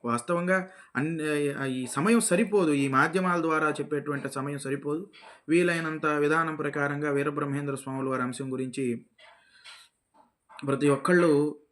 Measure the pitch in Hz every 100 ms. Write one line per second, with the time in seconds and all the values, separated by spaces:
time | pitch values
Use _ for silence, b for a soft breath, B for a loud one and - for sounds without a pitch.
0 | 120 117 - 175 175 190 185 B B -
1 | 147 165 156 147 143 139 135 127 123 -
2 | 175 233 226 175 214 208 175 143 139 135
3 | 156 175 185 175 165 156 156 143 135 147
4 | 139 139 131 139 135 143 139 143 139 151
5 | 196 B B B - 165 175 170 160 156
6 | 156 151 147 160 160 156 147 147 143 143
7 | 147 139 147 147 143 139 143 135 135 135
8 | 135 131 123 123 135 131 131 120 127 117
9 | - _ B B B B B B B _
10 | _ _ _ _ _ - 139 135 143 139
11 | - 180 175 143 147 - _